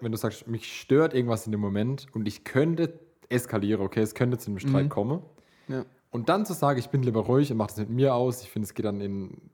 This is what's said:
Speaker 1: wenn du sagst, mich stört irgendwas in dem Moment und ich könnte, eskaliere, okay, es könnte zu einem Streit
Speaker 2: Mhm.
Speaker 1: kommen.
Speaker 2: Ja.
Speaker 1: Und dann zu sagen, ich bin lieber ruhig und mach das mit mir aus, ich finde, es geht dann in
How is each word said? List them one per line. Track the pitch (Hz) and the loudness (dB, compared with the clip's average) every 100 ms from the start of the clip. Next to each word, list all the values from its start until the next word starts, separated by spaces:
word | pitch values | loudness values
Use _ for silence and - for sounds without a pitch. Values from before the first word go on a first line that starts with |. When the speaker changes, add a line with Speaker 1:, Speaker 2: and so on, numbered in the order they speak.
Speaker 1:
wenn | 117 | -6
du | 113 | -2
sagst, | 113 - - | -4 -4 -8
mich | 113 - - | -8 -8 -14
stört | - 135 160 131 | 4 4 6 2
irgendwas | 120 110 113 | 2 0 0
in | |
dem | 104 | -2
Moment | 101 101 120 139 - | 0 0 0 -2 -6
und | 113 104 | -6 -4
ich | - | -6
könnte, | - 131 160 165 165 - - _ _ | 0 2 2 2 -2 -4 -20 _ _
eskaliere, | 123 - 107 101 107 | -2 0 -2 0 0
okay, | 95 113 | 0 0
es | 110 | -2
könnte | - 123 120 | 0 0 0
zu | - | -6
einem | 98 | -4
Streit | 139 135 143 | 0 2 2
Speaker 2:
Mhm. | |
Speaker 1:
kommen. | 107 110 170 - _ _ _ - | 0 -2 -4 -8 _ _ _ -8
Speaker 2:
Ja. | 131 - _ _ | -8 -8 _ _
Speaker 1:
Und | 120 113 | -4 0
dann | 190 208 | 2 0
zu | |
sagen, | 165 143 127 | 0 2 2
ich | - | 0
bin | 139 | 0
lieber | 123 110 | 2 2
ruhig | 104 131 139 | 4 4 4
und | 113 | 0
mach | 104 | -2
das | - | -2
mit | 107 | -4
mir | 120 135 | 2 2
aus, | 123 127 120 | 4 0 -2
ich | - | -8
finde, | 110 101 | -6 -6
es | - | -4
geht | 104 | -4
dann | 101 | -2
in | 101 98 92 - - | -4 -6 -8 -12 -20